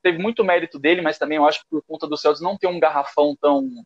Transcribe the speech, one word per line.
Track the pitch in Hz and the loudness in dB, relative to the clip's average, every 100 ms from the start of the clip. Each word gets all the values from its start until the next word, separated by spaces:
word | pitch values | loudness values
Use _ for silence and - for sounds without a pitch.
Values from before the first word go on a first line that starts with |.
teve | 185 170 | 0 0
muito | 208 233 | -2 0
mérito | 190 175 165 143 | 2 0 -2 -2
dele, | 147 180 | 0 2
mas | 156 151 | 0 -4
também | 143 156 | -4 2
eu | 151 | 2
acho | 151 | 0
que | - | -4
por | 156 | -8
conta | - 156 156 | -6 -10 -8
do | 151 | -2
Celtics | 151 147 | 0 0
não | 175 - | -2 -2
ter | 185 | -4
um | 175 | 2
garrafão | 156 147 139 - 147 143 | 0 0 -2 0 0 2
tão | 147 139 135 120 | 2 2 -2 -8